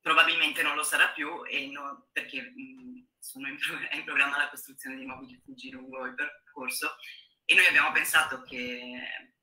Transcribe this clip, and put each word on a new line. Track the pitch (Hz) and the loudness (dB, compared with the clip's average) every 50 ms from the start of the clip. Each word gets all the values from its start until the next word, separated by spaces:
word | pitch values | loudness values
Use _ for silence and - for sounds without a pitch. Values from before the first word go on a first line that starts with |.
probabilmente | _ 160 156 160 165 165 165 160 156 151 - 170 | _ 4 6 6 6 6 6 4 2 2 2 2
non | 160 151 143 | 0 2 2
lo | 151 | 0
sarà | 151 - 160 151 175 - | 0 2 4 4 4 4
più, | - 156 147 147 170 - - | 4 -2 -4 -4 -4 -8 -8
e | - - 143 135 139 | -4 -4 -4 -4 -4
no, | 139 143 143 139 139 - _ _ | -8 -10 -8 -10 -10 -12 _ _
perché, | _ 147 - - - 131 | _ -8 -8 -6 -8 -10
mm, | 123 123 127 127 127 131 - - 127 - - - - _ _ _ | -10 -10 -14 -16 -16 -16 -16 -18 -18 -18 -18 -18 -20 _ _ _
sono | - - - 262 277 - | -18 -16 -14 -10 -10 -10
in | - | -6
pro-, | - - - - 139 - - | -4 -4 -4 -4 -4 -6 -6
è | 151 | -6
in | 151 156 | -8 -6
programma | 147 143 135 139 143 143 147 | -2 2 2 2 2 2 0
la | 143 - | -2 -2
costruzione | - - - - 135 - - 135 131 | -4 -12 -14 -16 -16 -14 -12 -12 -10
di | 131 131 | -10 -10
nuovi | 131 127 127 135 | -12 -12 -12 -14
rifugi | 123 127 127 _ 143 131 127 127 131 | -18 -20 -20 _ -20 -18 -16 -14 -14
lungo | 131 131 127 131 131 131 - | -14 -14 -14 -12 -10 -8 -8
il | 127 123 | -8 -4
percorso, | 123 - 147 - - _ _ - 143 131 123 - - - - - - - - - - - _ _ _ _ | -4 -6 -6 -6 -14 _ _ -14 -10 -8 -6 -4 -4 -4 -4 -6 -8 -16 -18 -18 -18 -20 _ _ _ _
e | - 175 | 6 8
noi | 190 190 | 8 8
abbiamo | 180 151 151 139 123 | 8 8 6 4 6
pensato | - - - - - 160 156 - 127 123 | 4 2 2 6 4 4 4 4 -2 -8
che | 127 - 131 123 123 123 123 123 123 123 123 123 - - - - - _ _ _ | -8 -10 -8 -6 -6 -4 -6 -8 -10 -10 -10 -10 -10 -10 -10 -12 -12 _ _ _